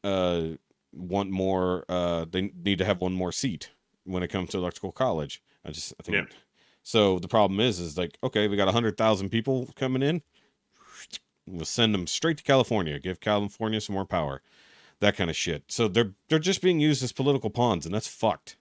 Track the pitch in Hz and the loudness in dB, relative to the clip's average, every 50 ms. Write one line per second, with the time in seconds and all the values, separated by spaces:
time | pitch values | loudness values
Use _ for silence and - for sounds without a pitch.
0 | - 101 98 95 92 90 87 85 82 80 80 - _ _ _ _ _ _ - - | -2 -2 0 2 2 2 2 0 -2 -4 -6 -10 _ _ _ _ _ _ -16 -14
1 | 92 87 92 98 101 95 98 95 92 95 95 92 92 92 92 90 - - 90 90 | -8 -2 -2 0 0 0 -2 0 0 2 2 2 2 2 0 -2 -2 -2 -2 0
2 | 87 87 87 85 82 82 87 92 95 101 - 90 85 101 98 87 92 101 101 87 | 0 0 0 -2 -4 -2 -2 -2 -2 -2 -6 -6 -2 -2 0 2 2 0 0 0
3 | 92 92 92 92 90 90 85 - - 131 90 76 - - _ _ _ _ _ _ | 0 -2 -2 -2 -4 -4 -4 -4 -4 -4 -4 -6 -10 -16 _ _ _ _ _ _
4 | _ 92 92 92 90 85 - 98 90 87 - 98 90 87 - - - 95 - - | _ -6 -4 -4 -4 -2 -2 -4 -4 -2 -4 -4 -4 -4 -6 -6 -12 -12 -4 -2
5 | 131 127 95 80 76 69 - - _ _ _ _ _ - 76 78 - - - _ | -2 0 0 -2 -4 -6 -10 -16 _ _ _ _ _ -12 -12 -10 -10 -12 -12 _
6 | - - 104 98 - - - - _ _ _ _ _ _ _ _ _ - - 220 | -8 -2 -2 -2 -2 -4 -12 -20 _ _ _ _ _ _ _ _ _ 0 4 4
7 | 208 - 95 180 170 - - 113 104 95 95 98 117 127 104 87 87 82 76 85 | 6 6 4 2 -2 2 4 4 6 6 4 2 2 0 0 -2 -6 -6 -4 -4
8 | 90 82 - - - 127 - 107 104 104 101 101 101 95 98 117 120 110 104 - | -4 -4 -4 -4 -6 0 2 2 2 2 4 4 4 4 4 4 2 0 0 2
9 | 110 110 110 92 98 98 87 117 110 135 135 127 123 - - - 135 131 131 131 | 4 4 4 2 0 -2 -2 -2 0 0 -2 -2 -2 -6 -8 -6 -4 -2 0 0
10 | 135 143 165 170 - _ _ _ _ _ _ _ _ _ _ _ - - - - | 0 0 0 -2 -6 _ _ _ _ _ _ _ _ _ _ _ -20 -20 -20 -20
11 | - - - - _ _ _ _ _ - 95 85 80 - - - 117 110 107 98 | -18 -16 -16 -18 _ _ _ _ _ -12 -8 -8 -6 -4 0 2 2 2 2 0
12 | 87 82 - - - 165 165 - - - 139 135 120 - 120 104 90 78 73 71 | -2 -4 -4 -2 0 -2 -2 -2 2 4 4 4 4 4 0 0 0 -2 -4 -4
13 | - 92 90 - - 107 104 101 104 101 - - 110 110 110 110 104 - 101 95 | -4 -6 -6 -4 0 0 0 2 0 -2 -6 -6 -4 -2 -2 -2 -4 -4 -4 -4
14 | 98 - - 87 78 71 69 67 _ _ _ _ - - - - - - _ _ | -4 -2 0 0 0 -2 -4 -8 _ _ _ _ -20 -20 -20 -20 -20 -20 _ _
15 | - 104 98 - 98 85 78 - - 92 80 71 - _ - - 117 107 90 110 | 2 2 2 2 -2 -2 -2 -4 -2 -4 -4 -4 -6 _ -2 0 0 2 4 2
16 | 117 101 95 _ _ _ 156 156 156 180 190 - - 185 180 160 147 151 147 127 | 2 2 -2 _ _ _ 0 0 2 0 -2 2 2 2 2 4 4 2 2 2
17 | 127 120 - - 135 139 139 131 - 107 - 117 120 120 104 87 78 82 92 107 | -2 -6 -4 -2 0 2 2 2 0 -4 0 2 2 2 2 0 -2 -4 -4 -4
18 | - - - - - 110 80 - _ - - _ | -4 -6 -6 -2 0 0 0 -2 _ -20 -20 _